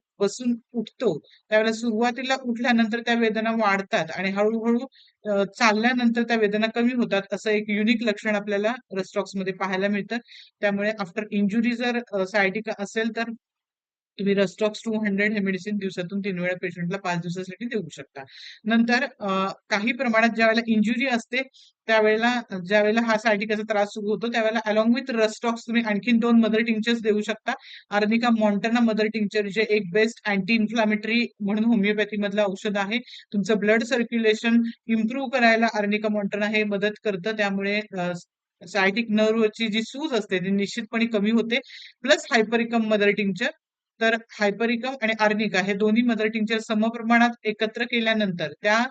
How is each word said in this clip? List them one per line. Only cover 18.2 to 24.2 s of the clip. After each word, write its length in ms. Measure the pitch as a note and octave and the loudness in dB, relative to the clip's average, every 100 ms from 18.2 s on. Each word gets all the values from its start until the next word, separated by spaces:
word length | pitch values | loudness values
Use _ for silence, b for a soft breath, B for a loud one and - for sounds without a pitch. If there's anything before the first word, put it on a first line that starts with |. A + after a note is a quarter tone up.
| C3+ B B B G#3+ | -16 B B B 0
नंतर, 380 | A3+ A#3 B3 C#4 - | 2 4 2 -2 -6
अ, 320 | G3+ F#3+ F#3+ - _ | -4 -2 -2 -6 _
काही 240 | G#3 G#3+ | -4 -2
प्रमाणात 360 | B3+ C4 A3 A#3 A3+ | -2 0 2 2 4
ज्या 100 | A3+ | 2
वेळेला 160 | A3 A3 | 2 2
इंजुरी 400 | A3 G3+ B3 C4+ | 2 2 0 0
असते, 300 | A#3+ - B3 C4+ b b _ - | -2 -2 -6 -6 b b _ 0
त्यावेळेला, 540 | A3 G#3+ G#3+ A#3 B3 A#3 F#3+ F3 | 4 4 4 2 0 -4 -10 0
ज्या 140 | G#3 | 2
वेळेला 200 | G#3 A3 | 4 2
हा 140 | A#3 A3 | 2 2
sciatica-चा 480 | A3+ G#3 G#3+ G#3+ | 2 0 0 -4
त्रास 240 | A3 G#3+ G3+ | -2 0 0
सुरू 200 | A3 G3+ | -2 -4
होतो, 200 | G#3+ | -2